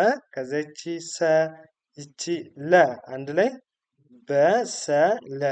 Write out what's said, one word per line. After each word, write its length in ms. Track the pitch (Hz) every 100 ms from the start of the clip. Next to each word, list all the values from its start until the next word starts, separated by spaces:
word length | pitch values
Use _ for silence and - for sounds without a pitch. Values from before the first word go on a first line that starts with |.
| 202 277 _
ከዛ 220 | - 131 147
ይቺ 220 | 151 151 170 170 165
ሰ፣ 120 | - 165 156 160 156 - _ _ -
ይቺ 240 | 147 _ - 170 120 -
ለ፣ 100 | 147 180 156 120 -
አንድ 200 | 131 139
ላይ 180 | 151 226 254 _ _ _ _ _ _
በሰለ፣ 1160 | _ 143 156 220 240 - - 147 165 226 - 135 143